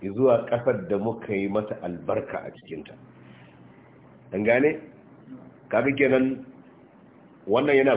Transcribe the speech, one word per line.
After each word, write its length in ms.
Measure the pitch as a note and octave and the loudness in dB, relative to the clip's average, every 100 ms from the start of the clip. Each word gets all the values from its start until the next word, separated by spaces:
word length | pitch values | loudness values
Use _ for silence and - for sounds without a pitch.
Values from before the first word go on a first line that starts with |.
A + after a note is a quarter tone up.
Zuwa 400 | - G#2 C3 A#2 | -10 0 4 4
kasar 400 | - A#2 C3 A2 F2 | 2 -2 0 -2 -2
da 120 | G2+ | -2
muka 340 | G#2 - - | -2 -6 -4
yi 160 | G2 G2 | -4 -2
mata 300 | G2+ G#2+ - | -2 -4 -8
albarka 540 | F2+ E2+ - G#2+ F#2+ - | -10 -10 -4 -4 -4 -10
a 60 | - | -12
cikinta. 400 | - - D#2+ - - - - - - - - - - - - - - - | -18 -16 -16 -16 -20 -20 -20 -20 -20 -20 -20 -20 -20 -20 -20 -20 -20 -10
An 120 | F#2+ | -4
gane? 320 | G#2 B2 D3 D#3+ - - - - - - - - - | 2 4 4 0 -10 -20 -20 -20 -20 -20 -20 -20 -4
Kaga 220 | G#2+ B2+ C#3 | 0 0 2
kenan 480 | C3+ C3 C3 B2+ - - - - - - - - - - - | 2 4 0 -4 -12 -20 -20 -20 -20 -20 -20 -20 -20 -14 -2
wannan 240 | A2 D3 C#3 | 0 4 6
yana 200 | C3+ | 6